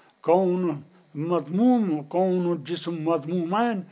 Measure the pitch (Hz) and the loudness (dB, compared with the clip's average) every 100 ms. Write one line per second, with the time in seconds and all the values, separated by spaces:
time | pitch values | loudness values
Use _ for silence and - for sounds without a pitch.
0 | _ _ - 175 185 180 180 147 - _ | _ _ 2 4 4 0 -2 -4 -10 _
1 | _ 147 160 175 147 180 247 247 202 151 | _ -8 -2 -2 -2 2 4 4 2 -2
2 | 147 175 185 180 175 170 127 170 165 170 | -2 0 0 2 0 -2 -4 -8 -6 -4
3 | 156 165 143 180 165 202 240 214 180 | -2 -2 -2 -4 0 0 0 -2 -8